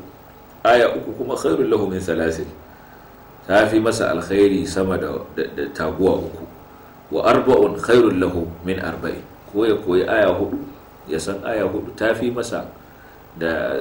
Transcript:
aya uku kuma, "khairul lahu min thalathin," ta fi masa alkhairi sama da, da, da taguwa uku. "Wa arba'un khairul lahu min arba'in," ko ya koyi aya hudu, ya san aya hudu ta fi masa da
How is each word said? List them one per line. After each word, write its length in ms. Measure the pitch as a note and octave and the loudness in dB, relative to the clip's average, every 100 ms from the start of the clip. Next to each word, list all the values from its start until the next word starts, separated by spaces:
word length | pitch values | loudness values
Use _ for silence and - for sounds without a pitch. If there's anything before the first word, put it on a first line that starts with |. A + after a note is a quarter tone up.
| - - - - - - A2+ | -14 -20 -20 -20 -20 -2 4
aya 200 | A#2+ A2+ - | 6 4 0
uku 160 | - | -6
kuma, 240 | A2 B2 B2 | -6 -6 -2
"khairul 320 | - C#3+ A2+ | 0 0 2
lahu 160 | G#2+ F#2+ | 0 0
min 160 | F#2 | -4
thalathin," 480 | F2 D#2+ E2 D#2+ - - - - - - - - - - | -4 -2 -2 -4 -8 -14 -20 -20 -20 -20 -20 -20 -20 -14
ta 240 | - G2+ G#2+ | 2 2 4
fi 80 | A2 | 4
masa 320 | A2+ A2 F2 | 2 0 0
alkhairi 560 | E2 E2+ G2 G2+ F#2+ | -2 0 4 4 4
sama 320 | D#2+ F#2+ F#2+ E2+ | -2 -2 0 0
da, 240 | D2+ C#2 - - | -2 -6 -8 -6
da, 80 | - | -6
da 120 | - C#2+ - | -6 -8 -4
taguwa 400 | D#2+ D#2 F#2 E2 | -6 2 2 2
uku. 280 | E2+ - - - - - - - - | -4 -12 -16 -18 -20 -20 -20 -20 -6
"Wa 160 | - A2 | 0 2
arba'un 480 | B2+ B2 B2 G2+ - | 4 4 4 4 0
khairul 400 | - A#2+ A2 F2+ | 4 6 6 2
lahu 320 | F2+ F2+ E2 - | -2 -2 -6 -8
min 160 | F2+ F#2+ | -6 -4
arba'in," 400 | D2+ E2 - - - - - | -6 -6 -8 -8 -14 -20 -6
ko 160 | G2+ A2+ | 0 2
ya 80 | G2+ | 0
koyi 180 | - F2+ - | 0 0 2
aya 240 | A2 F#2+ | 2 2
hudu, 240 | F2+ G2+ - - - - - | 2 -2 -6 -10 -18 -20 -20
ya 160 | - D#2+ | -8 -6
san 160 | G2 G2+ | -6 -6
aya 240 | A#2+ A2 F#2+ | -4 -2 -2
hudu 240 | G2+ F#2 | -4 -8
ta 240 | - A2 A2+ | -4 -2 0
fi 160 | B2 | -2
masa 320 | A#2+ - F2 F2 - - - - - - E2 | -4 -6 -8 -8 -16 -20 -20 -20 -20 -18 -6
da 400 | E2 D#2+ B1 C#2 | -4 -2 -4 -6